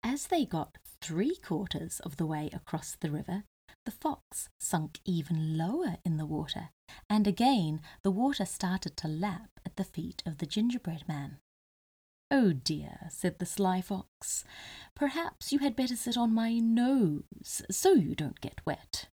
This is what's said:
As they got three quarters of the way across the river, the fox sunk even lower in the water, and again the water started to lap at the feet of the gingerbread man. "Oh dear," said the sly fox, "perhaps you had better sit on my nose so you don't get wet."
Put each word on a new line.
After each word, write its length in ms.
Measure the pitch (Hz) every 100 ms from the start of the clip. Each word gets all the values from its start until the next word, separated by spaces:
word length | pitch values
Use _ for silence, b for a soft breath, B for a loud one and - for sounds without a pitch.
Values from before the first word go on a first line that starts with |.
| 220
As 180 | 285 -
they 180 | 349 254
got 320 | 165 - - - -
three 340 | - 160 240 381
quarters 640 | - 156 196 170 165 -
of 160 | - 143
the 80 |
way 240 | 160 156 151
across 420 | - - 156 - -
the 140 | 160
river, 340 | 151 - 185 208 _ _ B
the 60 | -
fox 580 | - 311 - _ - - _
sunk 420 | - 175 156 -
even 540 | - 175 147 165 160 156
lower 400 | 165 277 339 165
in 140 | 180 156
the 80 |
water, 460 | 151 151 156 - 160 _ _ B -
and 160 | 214 202
again 560 | - 240 262 160 160 B B
the 80 | 196
water 360 | 196 254 285 190
started 500 | - 180 185 180 -
to 100 | 156
lap 440 | 156 202 185 220 - -
at 100 | -
the 80 |
feet 380 | 190 - 170 -
of 140 | - 147
the 80 | 156
gingerbread 600 | - 233 247 - 165 -
man. 340 | 151 143 147 _ _ _ _ _ _ _ _ _
"Oh 240 | 277 220
dear," 540 | 143 - 151 - - 165
said 280 | - 180 165
the 60 |
sly 380 | 180 - 196 185
fox, 640 | 180 190 - _ - - - B B B B
"perhaps 580 | - 285 302 339 - -
you 60 | 285
had 180 | 277 220
better 180 | 254
sit 220 | 247 - 240
on 160 | 233
my 220 | 220 226 233
nose 1000 | 226 226 247 269 190 147 - - - - -
so 220 | 196 370
you 220 | 349 170
don't 260 | 165 151 -
get 240 | - -
wet." 460 | - 151 - - -